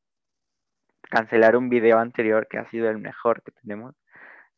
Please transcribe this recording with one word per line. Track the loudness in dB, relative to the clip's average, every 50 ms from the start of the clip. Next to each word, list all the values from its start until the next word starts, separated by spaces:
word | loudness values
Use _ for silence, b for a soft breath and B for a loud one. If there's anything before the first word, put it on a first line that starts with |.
| _ _ _ _ _ _ _ _ _ _ _ _ _ _ _ _ _ _ _ _ -10 -4
cancelar | -4 -4 -2 0 2 4 4 4 4
un | 2 0 0
video | 0 2 4 4 4 2
anterior | 2 -2 -4 -4 -2 0 0 -2 -2 -4
que | -8
ha | -12 -12 -10
sido | -8 -6 -4 -4
el | -6 -6
mejor | -10 -16 -10 -4 -2 -2 -2 -4 -6
que | -20
tenemos, | -20 _ -16 -14 -14 -14 -16 -18 -20 _ _ b b b b b b b b b b